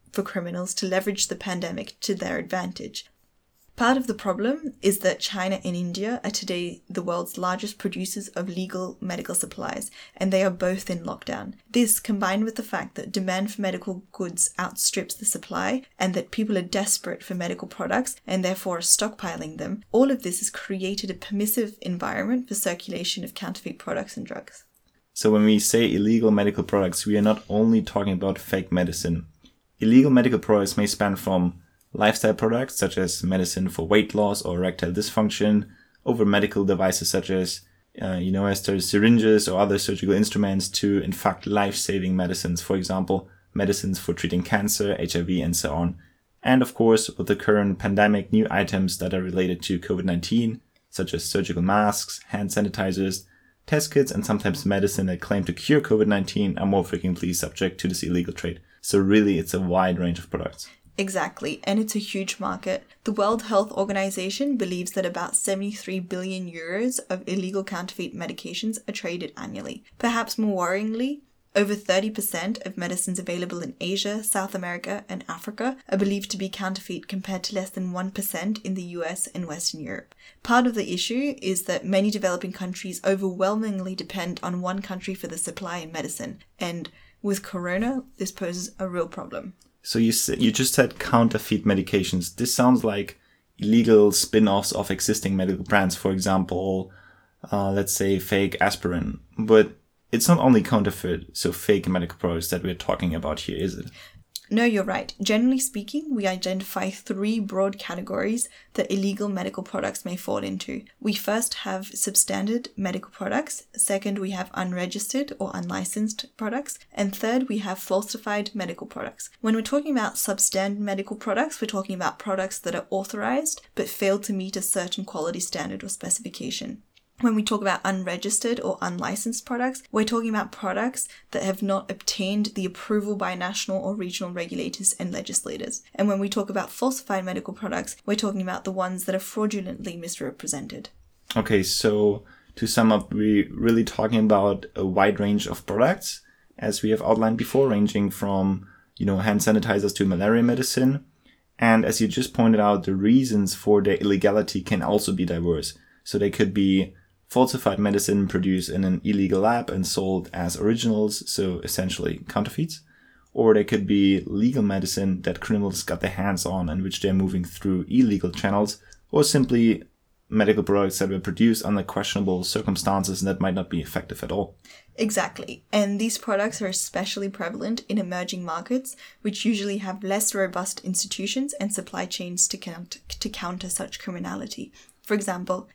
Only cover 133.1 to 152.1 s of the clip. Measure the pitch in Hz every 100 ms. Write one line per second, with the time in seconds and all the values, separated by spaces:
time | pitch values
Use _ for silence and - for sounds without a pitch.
133.1 | 202 185 180 180 202 - 190 190 208 180
134.1 | 180 180 175 170 175 170 - 185 - 180
135.1 | - - - - - - - _ - 202
136.1 | 196 202 208 202 196 - - 254 262 -
137.1 | 190 185 185 - 196 220 - - - -
138.1 | 208 208 202 185 - 190 185 185 185 -
139.1 | 190 - 185 214 202 185 - 180 170 170
140.1 | - 139 - - 143 151 - - _ _
141.1 | _ - 117 101 104 92 - 110 104 104
142.1 | 101 - - _ - 113 - 110 107 -
143.1 | 104 107 104 - - 113 117 110 - 110
144.1 | 113 107 101 101 95 - - 95 95 101
145.1 | 101 101 104 - - - 101 139 202 -
146.1 | - _ _ _ - 107 - 107 110 -
147.1 | 110 113 113 117 131 139 104 104 104 98
148.1 | - 101 98 98 95 - - _ - 98
149.1 | 95 107 101 110 107 117 101 101 - 98
150.1 | 87 104 117 120 123 127 123 127 143 -
151.1 | _ _ _ _ - 117 113 - - 107